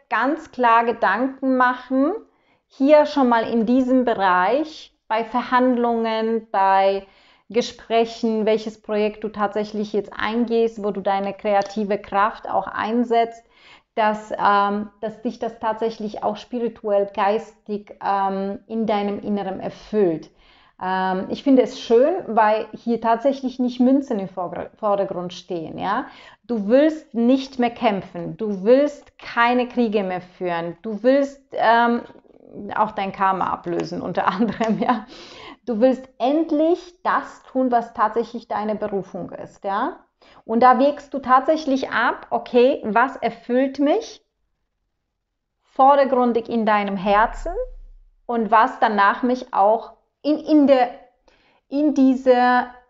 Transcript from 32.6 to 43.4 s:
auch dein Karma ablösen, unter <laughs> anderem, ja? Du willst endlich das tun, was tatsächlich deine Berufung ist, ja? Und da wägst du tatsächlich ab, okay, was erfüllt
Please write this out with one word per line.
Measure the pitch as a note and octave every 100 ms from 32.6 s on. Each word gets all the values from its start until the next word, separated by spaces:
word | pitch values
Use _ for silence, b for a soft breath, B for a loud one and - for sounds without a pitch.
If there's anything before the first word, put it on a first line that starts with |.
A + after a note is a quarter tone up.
| G3+ -
auch | G#3+
dein | G#3 G3
Karma | F#3+ F#3+ F#3 -
ablösen, | D#3+ F3 E3+ D#3 F3
unter | F3+ F#3 -
<laughs> |
anderem, | F#3 A3+ - - F3
ja? | - A3+ - B B B B B -
Du | G#3+
willst | C4 B3 - -
endlich | A#3+ D4+ D#4+ D4 D#4+ F4 - -
das | G#3+ A#3 C4 -
tun, | - C4 B3+
was | A#3+ A3+
tatsächlich | - A3 A#3 A3 A#3 -
deine | G#3+ G#3+
Berufung | G#3+ G#3 G3+ F#3 F3+ E3+
ist, | - - -
ja? | G3 G3+ C#4+ - _ _ b b
Und | - A#3
da | B3+ B3
wägst | C#4 C#4+ -
du | C#4
tatsächlich | B3 C4 C4+ D#4 C#4 C4 -
ab, | G#3+ B3+ G4 -
okay, | A#3 - B3 B3+ -
was | A3 G#3+ C4 -
erfüllt | A#3 G#3+